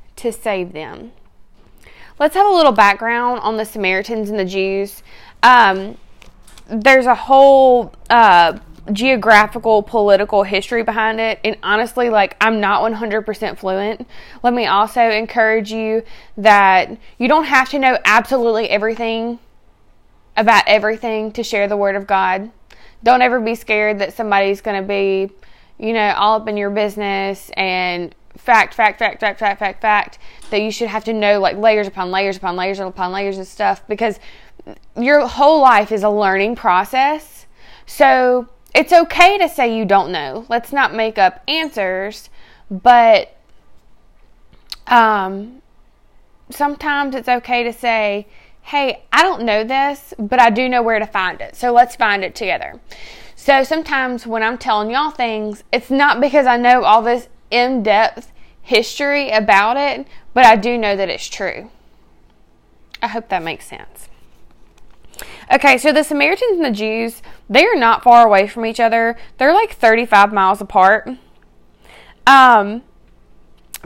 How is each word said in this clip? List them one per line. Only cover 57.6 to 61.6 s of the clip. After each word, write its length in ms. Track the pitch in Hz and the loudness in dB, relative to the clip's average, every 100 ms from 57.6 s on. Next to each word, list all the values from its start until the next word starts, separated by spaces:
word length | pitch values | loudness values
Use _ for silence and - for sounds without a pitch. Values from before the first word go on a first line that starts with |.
| 247 254 208 202 226 - - - - - | 0 -2 0 2 0 -4 -20 -20 -20 -18
history 680 | - 247 233 - 285 285 269 | -2 -2 -2 -6 -4 -2 -2
about 460 | 214 214 196 214 269 | -2 2 2 2 -2
it, 300 | 285 247 277 - - | -4 -6 -12 -18 -6
but 120 | 247 | 4
I 120 | 240 220 | 6 6
do 220 | 226 240 | 2 -2
know 160 | 208 196 | -2 -2
that 120 | 185 | -4
it's 200 | - - | -6 -10
true. 420 | - 190 - | -10 -10 -10